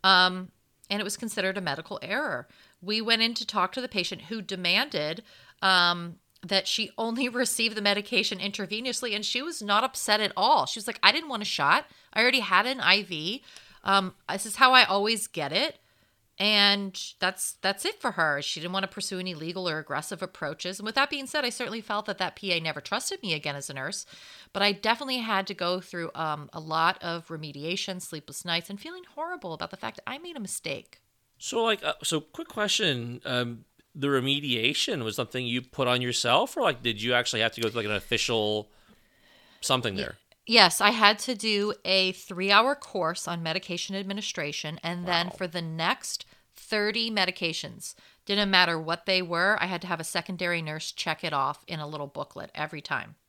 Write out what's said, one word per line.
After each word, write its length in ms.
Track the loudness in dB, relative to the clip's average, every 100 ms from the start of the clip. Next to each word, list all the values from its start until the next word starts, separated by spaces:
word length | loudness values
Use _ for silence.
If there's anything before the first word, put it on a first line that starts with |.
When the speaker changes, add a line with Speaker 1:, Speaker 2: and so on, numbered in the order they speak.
Speaker 1:
Um, 480 | 6 6 6 2 -12 _ _ _ _
and 100 | -4
it 40 |
was 120 | -4 -6
considered 400 | -6 -2 -2 -2
a 60 |
medical 360 | -4 -6 -8 -12
error. 460 | -4 -4 -2 -6 -8 -20 -20 _
We 180 | -4 -2
went 220 | 2 2
in 100 | 2
to 120 | 0 -4
talk 260 | 0 0
to 80 | -2
the 80 | -4
patient 340 | -4 -4 -6
who 200 | -8 -10
demanded, 800 | -6 -4 2 2 2 -2 -4 -6 -12 -20 -20 _
um, 540 | 4 6 6 2 -4 -14 _ _ -2
that 220 | -2 0
she 220 | -2 -4 -4
only 280 | -4 -2 -2
<laughs> 20 |
receive 440 | 0 -2 0 -2
the 60 | 2
medication 580 | 2 2 0 0 0 -4
intravenously, 760 | -6 -6 -6 -4 -4 -4 -4
and 100 | -4
she 160 | -2 -2
was 220 | -4 -8
not 200 | 0 2
upset 380 | 2 -4 0 2
at 120 | 2 2
all. 300 | 4 6 4
She 120 | -4
was 80 | -8
like, 120 | 6
"I 80 | 6
didn't 200 | 6 -2
want 120 | -6
a 40 | -4
shot. 400 | 0 4 4 2 -18 _
I 80 | 2
already 200 | 4 4
had 260 | 4 4 4
an 140 | 2
I 220 | 4 4
V." 400 | 2 -6 -4 -6 -10 -20 -20 -8
Um, 300 | 2 2 2 -8 -8
this 180 | -6 -6
is 100 | 6
how 160 | 8
I 120 | 10
always 440 | 8 4 2 0 -4
get 240 | -4 -2
it. 260 | 0 0 -4 _ _ _ _ _ _
And 640 | 2 6 6 4 -2 -8 -12 -2
that's, 320 | -2 -2 -8 -4
that's 220 | -2 -2
it 160 | -4 -2
for 100 | -4
her. 320 | 2 2 2
She 160 | -2 -6
didn't 140 | -4
want 100 | -4
to 60 | -4
pursue 320 | -6 -6 -6
any 140 | -6
legal 340 | -6 -6 -4 -2
or 100 | -4
aggressive 420 | -2 -6 -4 -8
approaches. 600 | -8 -6 -8 -6 -8 -6
And 40 |
with 120 | -2 0
that 120 | 0
being 200 | -2 -4
said, 160 | -2
I 60 | -2
certainly 300 | -4 -6 -8
felt 260 | -4 -4 -4
that 120 | -4
that 160 | -4
P 160 | -4 -2
A 80 | 0
never 220 | 0 -6
trusted 420 | -4 -4 -4 -6
me 120 | -4
again 200 | -2 -2
as 160 | -6 -8
a 40 |
nurse. 300 | -8 -6 -8 -12 -18 -20 -20 -10
But 80 | 0
I 120 | 2
definitely 460 | 2 0 0 0 -4
had 280 | 0 -2 -2
to 80 |
go 260 | -4 -2 -2
through, 300 | -4 -8 -8 -4
um, 340 | -4 -4 -8
a 60 | -14
lot 420 | -4 2 2 0
of 240 | -6 -8 -8
remediation, 720 | -10 -10 -8 -6 -4 -4 -8
sleepless 420 | -8 -12 -10 -12
nights, 240 | -2 -2 -2
and 120 | -12
feeling 240 | -12 -14 -14
horrible 380 | -8 -6 -6 -8
about 180 | -8 -8
the 60 | -8
fact 220 | -10 -10
that 120 | -12
I 80 | -10
made 180 | -12 -10
a 40 |
mistake. 600 | -8 -8 -6 -8 -10 -20 _ _ _ _
Speaker 2:
So, 240 | -4 0
like, 220 | 2 2
uh, 100 | -2 -4
so 180 | -2 -2
quick 280 | -4 -14 -10
question. 720 | -2 0 2 2 0 -4 -8
Um, 400 | -2 -2 -2 -6 -14 _ _
the 140 | -4 2
remediation 960 | 2 4 0 2 2 2 0 0 0
was 100 | -2
something 320 | -4 -4 -4 -2
you 160 | -4
put 240 | -4 -2 2
on 160 | 2
yourself, 540 | 0 0 4 4 2 0
or, 60 |
like, 200 | 0 0
did 180 | -2 -2
you 140 | 2
actually 280 | 2 2 0
have 100 | 0
to 80 | 0
go 80 | -2
through, 140 | -2
like, 80 | -2
an 40 |
official 760 | -4 -2 -2 0 0 0 -2 -4 _ _ _ _ _ _ _ _ _
something 340 | 0 0 0
Speaker 1:
Ye-, 80 | -4
Speaker 2:
there? 140 | -6 -10 _ _ 4
Speaker 1:
yes, 340 | 8 8 8
I 100 | 4
had 280 | 8 6 6
to 140 | -2
do 400 | -4 0 2 0 -2
a 280 | 0 2 2
three-hour 640 | -2 -10 -4 6 6 6 0
course 500 | -4 -2 0 -2 -6
on 160 | -4
medication 540 | -2 -4 -4 -6 -4 -6
administration, 800 | -4 -6 -6 -4 -4 -6 -8 -6
and 240 | -6 -4 2
then 200 | 2 2
Speaker 2:
Wow. 80 | -4
Speaker 1:
for 80 | -6
the 140 | -4
next 600 | -6 -2 0 0 -4 -10 -10 _ _
thirty 560 | -20 -4 0 0 0 -2
medications, 840 | 0 0 0 -4 -4 -8 -12 -16 -16 -20 _ -2
didn't 240 | 0 4
matter 300 | 6 4 2
what 260 | -2 -4 2
they 160 | 0
were, 360 | 2 2 2 2
I 60 | 0
had 140 | -2
to 40 | -4
have 120 | -4
a 40 |
secondary 580 | -2 -4 -4 -4 -2 -2
nurse 300 | -4 -6 -8
check 320 | -6 -4 -2
it 80 | -2
off 320 | 0 0 -4 -8
in 140 | -8
a 60 | -6
little 200 | -8 -8
booklet 440 | -8 -10 -10 -12
every 260 | -8 -8 -8
time. 360 | -6 -6 -6 -16